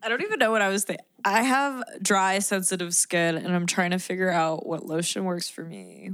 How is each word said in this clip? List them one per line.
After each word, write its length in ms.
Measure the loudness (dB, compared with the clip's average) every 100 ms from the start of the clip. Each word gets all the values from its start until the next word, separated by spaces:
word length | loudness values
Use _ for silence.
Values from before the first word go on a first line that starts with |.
I 60 | -4
don't 120 | -4
even 180 | -2 2
know 120 | 4
what 100 | 4
I 80 | 2
was 140 | 0
thinking. 200 | -2 -8 -12 _ 0
I 180 | 2
have 400 | 4 2 2 -2 -10 -4
dry, 380 | 0 2 4 2
sensitive 540 | 0 0 0 -2 -2
skin, 420 | 0 0 2 2 2
and 180 | 0
I'm 120 | 0 2
trying 260 | 0 0
to 80 | 0
figure 300 | -2 0 2
out 360 | 2 2 0 -4
what 200 | -6 -2
lotion 400 | -2 -2 -2 -2
works 240 | -2 -6
for 160 | -8 -12
me 460 | -12 -16 -14 -10